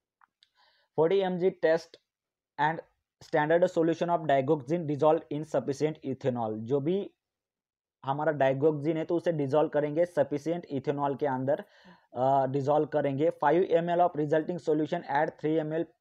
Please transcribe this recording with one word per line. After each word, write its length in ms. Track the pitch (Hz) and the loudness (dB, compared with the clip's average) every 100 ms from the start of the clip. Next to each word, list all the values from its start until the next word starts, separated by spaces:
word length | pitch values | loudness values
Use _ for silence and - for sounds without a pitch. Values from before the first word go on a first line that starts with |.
| _ _ _ _ _ _ _ _ _ - | _ _ _ _ _ _ _ _ _ 0
फ़ोर्टी 200 | 165 196 | 2 2
एम 180 | 185 180 | 0 0
जी 120 | 185 185 | -2 2
test 340 | 160 165 - - _ _ _ _ _ - | 2 2 -2 -20 _ _ _ _ _ -2
and 220 | 151 160 - _ _ _ | -2 -2 -10 _ _ _
standard 420 | - 156 151 175 180 | -4 0 2 4 4
solution 440 | 170 165 160 175 | 2 0 0 0
of 140 | 170 151 | 0 2
digoxin 580 | 139 131 156 131 175 147 | 2 2 0 -2 -4 -4
dissolved 440 | 139 156 160 - | 2 2 2 -2
in 120 | 147 156 | -8 -4
sufficient 500 | 143 127 139 151 151 135 | -4 -4 -2 -4 -4 -8
ethanol, 500 | 131 135 123 110 110 | -6 -4 -2 -4 -6
जो 180 | 113 139 | -4 -2
भी 300 | 147 196 - _ _ _ _ _ _ _ _ _ | -2 -4 -6 _ _ _ _ _ _ _ _ _
हमारा 280 | 131 143 156 | -6 -2 -2
digoxin 640 | 147 135 135 156 151 147 160 | 2 2 2 2 2 -2 -4
है 80 | |
तो 120 | 160 170 | -2 -2
उसे 160 | 180 | 0
डिसॉल्व 360 | 156 139 151 156 | -2 0 0 2
करेंगे 360 | 147 147 151 175 | 0 0 0 0
सफिशिएंट 600 | 147 139 143 156 170 - | 0 0 -2 -4 -6 -6
इथेनॉल 440 | 135 151 143 143 143 | -6 -4 -2 -2 -2
के 100 | 147 | -2
अंदर, 380 | 131 131 156 - _ 180 - _ | -2 -2 -2 -6 _ -20 -20 _
अ, 320 | 120 131 139 135 | -2 2 2 2
डिसॉल्व 400 | 143 135 151 147 | 0 0 0 0
करेंगे। 440 | 151 143 135 165 | -2 -2 0 -2
फ़ाइव 320 | - 143 170 - | 0 2 2 2
एम 200 | 165 175 | 2 2
एल 100 | 175 | 2
of 160 | 175 151 | 2 0
resulting 440 | 147 160 156 175 | 0 0 -2 -4
solution 480 | - 151 156 175 - | -2 0 0 -4 -2
add 200 | 139 160 - | 0 0 -2
three 160 | 156 160 | -2 -2
M 120 | 151 | -2
L 140 | 160 165 _ | -4 -6 _